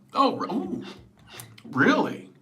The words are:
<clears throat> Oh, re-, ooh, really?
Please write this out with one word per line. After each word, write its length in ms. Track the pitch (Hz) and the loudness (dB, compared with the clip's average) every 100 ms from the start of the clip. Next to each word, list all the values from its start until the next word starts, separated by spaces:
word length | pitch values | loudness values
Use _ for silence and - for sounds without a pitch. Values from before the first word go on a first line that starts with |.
<clears throat> 140 | _ | _
Oh, 220 | - 269 - | 2 2 2
re-, 120 | - | -4
ooh, 360 | - - - - - - _ - - - - | -4 -4 -8 -10 -16 -20 _ -20 -20 -20 -20
really? 640 | - 131 175 285 - - - - | -10 2 4 4 2 -4 -14 -20